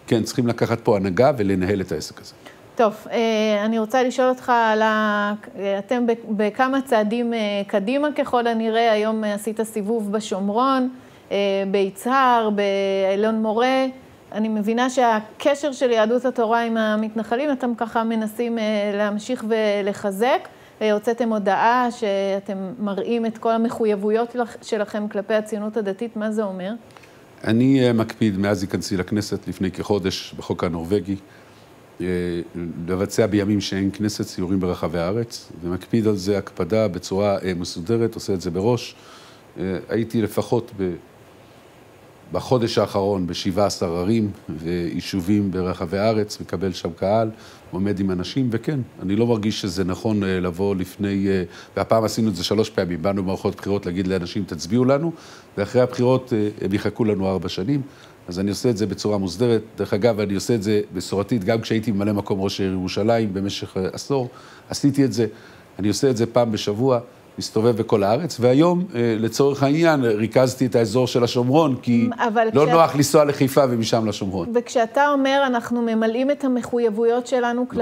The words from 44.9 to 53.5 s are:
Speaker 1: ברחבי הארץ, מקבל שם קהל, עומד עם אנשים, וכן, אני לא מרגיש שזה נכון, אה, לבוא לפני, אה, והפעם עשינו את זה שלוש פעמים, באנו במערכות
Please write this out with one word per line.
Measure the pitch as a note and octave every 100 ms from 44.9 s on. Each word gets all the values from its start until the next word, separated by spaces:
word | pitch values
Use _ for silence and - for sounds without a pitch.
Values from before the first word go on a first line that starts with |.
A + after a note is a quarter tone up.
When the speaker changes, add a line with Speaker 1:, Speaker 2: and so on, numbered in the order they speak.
| F2+ - G2 F2 G#2 G2+
Speaker 1:
ברחבי | F2+ F2+ F2+ F2+ F#2+
הארץ, | A2 A2 G#2 -
מקבל | F2 F2+ F#2
שם | F2 F2+ E2
קהל, | F#2+ A2 A2 G#2+ - - -
עומד | F2+ G2+ F#2+
עם | G2
אנשים, | F2+ F2+ C#3 B2+
וכן, | A2+ - C#3+ A#2 -
אני | F#2 G#2
לא | A#2+
מרגיש | A2+ G#2+ -
שזה | G#2 F2
נכון, | F2+ F#2 A2+ G#2
אה, | G2 F#2
לבוא | F2+ E2+ G2+ F#2+
לפני, | F2 - G2+ G2 G2
אה, | F#2+ F2 - - G2
והפעם | F#2+ A2+
עשינו | G#2+ - A2
את | F2
זה |
שלוש | F2 G#2 G#2+
פעמים, | - F2+ F2
באנו | F#2+ G2
במערכות | F#2 F#2 G#2